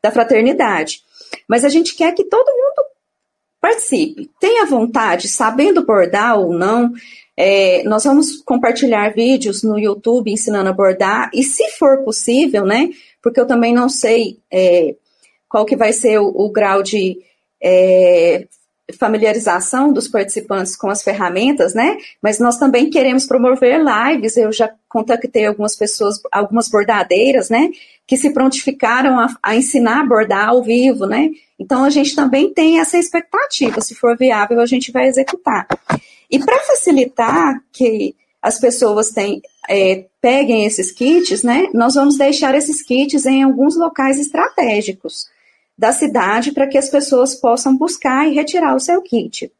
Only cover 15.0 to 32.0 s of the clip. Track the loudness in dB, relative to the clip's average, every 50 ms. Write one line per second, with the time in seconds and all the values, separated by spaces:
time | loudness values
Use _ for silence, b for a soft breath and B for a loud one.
15 | _ _ _ _ _ _ _ _ _ _ -2 -2 0 0 0 0 0 0 0 0
16 | 0 2 2 2 0 0 0 -2 -4 -2 0 -2 0 0 0 0 -2 -2 -2 -2
17 | -2 -4 -6 B B B B B B _ _ _ 0 2 4 4 6 6 6 6
18 | 6 6 6 4 4 4 2 0 -4 _ _ _ _ _ _ _ _ -20 -8 -4
19 | -2 0 0 2 2 0 0 0 -2 -2 -2 -2 -2 -4 -2 0 2 2 2 0
20 | -2 -4 -4 -4 -4 -2 -6 -10 -6 -6 -6 -6 -4 -6 -8 -8 -6 -6 -6 -4
21 | -4 -4 -4 -2 -4 -4 -2 -2 0 0 0 0 0 0 0 0 0 0 -2 B
22 | B B B B -4 -4 0 2 0 0 2 2 2 2 4 2 0 2 2 2
23 | 2 2 0 0 -2 0 0 2 2 2 2 4 2 2 4 4 2 2 2 0
24 | 0 0 -2 -2 -2 -2 0 0 0 0 0 -2 -2 -4 -4 _ _ _ -6 -6
25 | -2 -2 -2 -2 -2 -2 _ 0 0 0 -2 -2 -4 -6 -4 -4 -4 -4 -2 -2
26 | -2 -2 -4 -6 _ -6 -4 -4 -2 0 0 0 0 0 0 0 2 2 0 0
27 | 0 0 2 2 2 4 2 2 0 0 0 0 0 0 B B B B B B
28 | B _ -2 0 0 0 0 2 0 0 0 -2 -6 -6 -4 -2 -2 0 0 2
29 | 2 2 2 2 0 0 -2 -4 -4 -2 0 0 0 0 0 0 2 2 0 0
30 | 2 2 2 2 2 0 0 0 0 2 2 0 2 2 0 2 2 2 2 0
31 | -2 -4 0 0 0 -2 -2 B B B B _ -6 -4 -2 0 2 2 2 2